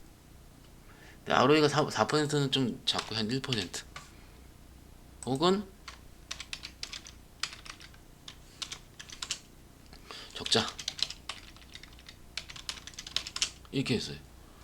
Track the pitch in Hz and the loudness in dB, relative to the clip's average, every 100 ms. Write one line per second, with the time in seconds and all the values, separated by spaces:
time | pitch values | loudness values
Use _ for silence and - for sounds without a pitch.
0 | - - - - - - - - - - | -20 -20 -20 -20 -20 -20 -20 -20 -20 -20
1 | - - - 73 127 156 147 147 143 - | -20 -12 4 6 8 8 8 6 4 4
2 | 110 151 147 147 139 139 123 - - 92 | 4 4 4 2 2 4 2 0 -2 -2
3 | - 110 107 135 135 113 87 - - - | -2 -2 0 0 0 -2 -2 -6 -10 -16
4 | - - - - - - - - - - | -16 -20 -20 -20 -20 -20 -20 -20 -20 -20
5 | - - 120 135 175 196 202 - - - | -20 -8 -2 4 6 4 0 -12 -18 -18
6 | - - - - - - - - - - | -18 -20 -14 -12 -10 -12 -12 -14 -12 -12
7 | - - - - - - - - - - | -14 -18 -20 -10 -10 -10 -16 -18 -20 -20
8 | - - - - - - - - - - | -20 -20 -20 -20 -20 -14 -12 -12 -14 -18
9 | - - - - - - - - - - | -18 -10 -8 -8 -10 -20 -20 -20 -20 -20
10 | - - - - - 117 - - - - | -16 -16 -14 -10 2 2 2 -4 -10 -6
11 | - - - - - - - - - - | -6 -6 -14 -14 -16 -20 -20 -20 -18 -20
12 | - - - - - - - - - - | -20 -20 -14 -12 -12 -12 -12 -12 -14 -16
13 | - - - - - - - 135 131 107 | -8 -6 -6 -4 -4 -6 -4 -2 0 0
14 | - 71 - - - - | -2 -10 -14 -20 -20 -20